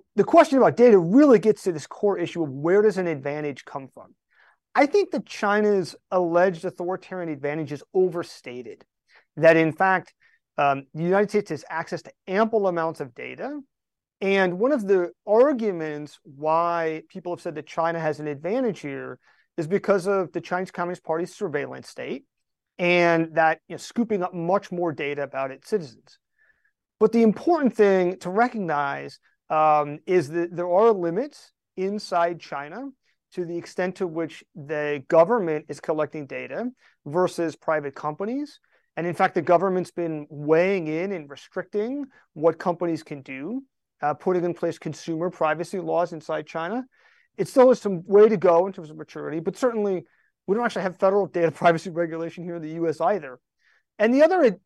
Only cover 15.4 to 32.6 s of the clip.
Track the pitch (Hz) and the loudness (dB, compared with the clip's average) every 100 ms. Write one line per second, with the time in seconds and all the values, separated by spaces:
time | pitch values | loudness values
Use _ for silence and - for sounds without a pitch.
15.4 | 277 254 220 175 156 147 151 - 190 139 | 4 2 -4 -4 -6 -8 -12 -18 -20 -6
16.4 | 151 160 170 170 160 156 160 190 180 170 | 0 0 0 0 -2 -6 -12 -12 -10 -8
17.4 | 175 151 143 - 165 165 156 147 151 143 | -8 -10 -10 -4 -2 -2 -4 -4 -8 -8
18.4 | 170 240 247 - 147 135 131 127 _ _ | -4 -2 -2 -4 -8 -10 -12 -14 _ _
19.4 | _ - 156 196 202 196 180 196 170 170 | _ -8 -2 -2 0 0 0 -2 -2 -6
20.4 | - 180 190 - 175 180 - 160 175 - | -6 -6 -6 -6 -6 -6 -6 -6 -6 -8
21.4 | 196 143 131 131 - - 127 254 _ _ | -6 -6 -6 -12 -16 -14 -12 -12 _ _
22.4 | _ _ _ - 175 175 170 165 160 160 | _ _ _ -2 2 4 4 2 0 2
23.4 | 160 165 - 165 - - 226 208 180 180 | 2 0 -8 -14 -8 -4 -2 -2 -4 -6
24.4 | 165 196 - 175 170 143 143 143 139 139 | -2 -2 -2 -6 -4 -4 -6 -6 -8 -6
25.4 | 135 135 - 214 143 110 _ _ _ _ | -8 -10 -6 -6 -6 -18 _ _ _ _
26.4 | _ _ _ _ _ - 214 233 226 196 | _ _ _ _ _ 0 2 6 4 4
27.4 | - 330 254 - 202 190 180 185 180 196 | 2 2 2 4 4 4 2 -2 -4 0
28.4 | 247 233 175 147 143 139 143 - _ _ | 0 -2 -4 -2 -2 -6 -10 -18 _ _
29.4 | - 156 156 151 147 151 - 180 139 170 | -4 2 4 4 0 -6 0 0 0 -4
30.4 | 170 170 175 180 233 202 170 175 294 - | -6 -6 0 4 4 2 0 -4 -6 -10
31.4 | - _ _ - 190 208 - 180 170 170 | -20 _ _ -6 -6 -6 -4 0 0 -2
32.4 | - 147 | -10 -12